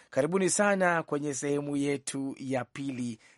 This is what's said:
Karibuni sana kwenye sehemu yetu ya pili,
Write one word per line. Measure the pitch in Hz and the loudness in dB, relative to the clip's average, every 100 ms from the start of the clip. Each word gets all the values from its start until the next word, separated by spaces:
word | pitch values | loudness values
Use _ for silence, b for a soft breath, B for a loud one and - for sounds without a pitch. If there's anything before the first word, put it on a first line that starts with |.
| B | B
Karibuni | 135 147 190 185 | 0 2 2 2
sana | - 208 196 180 170 | 4 2 4 4 2
kwenye | - 147 147 | 0 -2 -2
sehemu | 135 143 143 143 143 | -4 -2 0 0 0
yetu | 143 143 - 139 135 131 | 0 0 -2 -4 -6 -6
ya | 135 131 | -4 -4
pili, | 123 - 139 123 120 110 b | -4 -6 -6 -4 -6 -6 b